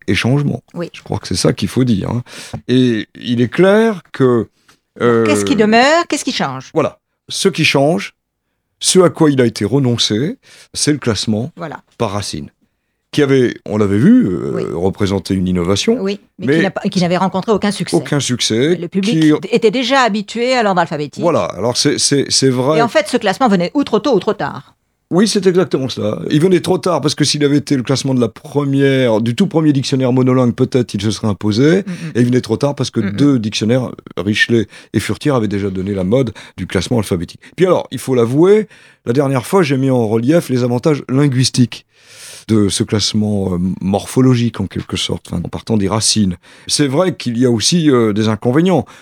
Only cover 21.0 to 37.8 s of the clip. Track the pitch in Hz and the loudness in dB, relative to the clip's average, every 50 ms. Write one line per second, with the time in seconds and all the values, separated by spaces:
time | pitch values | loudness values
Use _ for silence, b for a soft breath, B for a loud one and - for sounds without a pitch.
21 | 151 143 - - 143 175 151 110 87 - - 90 104 123 120 - - 147 110 - | -6 -8 -6 -2 0 0 2 2 0 -2 -4 -4 -4 -2 -2 0 0 0 0 0
22 | - - 139 139 - - - - 135 135 123 127 123 143 156 226 233 220 - 320 | 0 0 0 0 0 0 0 2 2 2 2 2 0 2 2 2 2 2 0 -2
23 | 294 - - 233 220 190 185 - 220 233 196 180 170 175 - 285 277 - 226 208 | -2 0 -2 -2 0 -2 0 0 2 2 2 2 0 0 -2 -2 -2 0 -2 -2
24 | 208 294 247 180 - - 202 - 147 135 123 131 - _ _ _ _ _ _ _ | 0 0 0 0 0 -2 -4 -4 -6 -8 -8 -10 -16 _ _ _ _ _ _ _
25 | _ _ 156 180 226 202 - 208 180 190 165 185 175 - - 143 131 127 - - | _ _ 2 2 2 2 2 2 2 2 2 2 0 0 -2 -4 -4 -4 -4 -4
26 | 104 104 - - - - - 151 160 196 175 160 - - 185 180 - 190 165 139 | -4 -4 -4 -4 -4 -2 0 2 4 4 2 2 2 0 -2 -2 0 -2 -2 0
27 | 123 151 - - 147 - - 147 147 139 147 143 - - 147 131 113 - 135 120 | 0 -2 -2 0 -2 -2 0 0 0 2 2 0 0 0 -2 -2 0 -2 -2 -2
28 | - 135 131 123 117 107 - - - - - 143 147 139 139 139 139 135 135 131 | 0 -2 0 0 0 -2 -2 -8 -16 -6 -4 -4 -2 0 0 2 2 2 2 2
29 | 127 117 110 104 117 117 120 - 196 - - 165 160 151 139 135 120 - 143 131 | 2 2 2 2 0 -2 0 0 -2 -2 0 0 0 2 0 0 0 -2 -2 0
30 | 131 123 127 131 127 127 127 131 127 120 - - 131 131 - 123 117 - - 98 | 0 2 2 2 2 2 2 2 2 0 2 0 -2 0 0 -2 -2 -2 -4 -4
31 | 98 110 98 - 110 110 98 - - 107 101 113 139 156 175 196 190 196 175 156 | -2 -4 -4 -2 -2 -4 -4 -2 -2 -2 0 2 2 4 2 2 -2 -4 -8 -10
32 | 170 156 - 110 123 123 123 123 - - 110 - 143 143 139 - 127 - - 117 | -10 -6 -2 -2 0 2 0 0 0 0 -2 -2 -2 -4 -2 -4 -6 -4 -4 -4
33 | 107 98 101 107 139 143 139 123 104 110 - - 110 107 123 104 107 87 - - | -4 -4 -2 0 2 2 2 2 0 -4 -4 -2 0 0 0 0 -2 -4 -10 -14
34 | - - - - 90 101 104 - - - 117 117 98 B B B B B - - | -18 -12 -10 -4 -2 -2 0 0 0 2 2 0 0 B B B B B -4 -4
35 | - - 104 - - 147 135 123 107 104 101 98 101 98 92 95 92 101 101 95 | -2 -2 -6 -4 -2 0 0 0 0 -2 -2 -4 -4 -4 -4 -6 -6 -4 -4 -4
36 | 90 92 113 135 135 104 B B B B B - 92 - - 92 85 - 127 113 | -2 0 0 0 0 -2 B B B B B -12 -8 -4 -4 -4 -2 -2 -2 -2
37 | 101 - 101 85 85 - - - B B B - 185 185 165 110 | -2 -2 -4 -4 -4 -8 -12 -18 B B B 0 2 2 2 0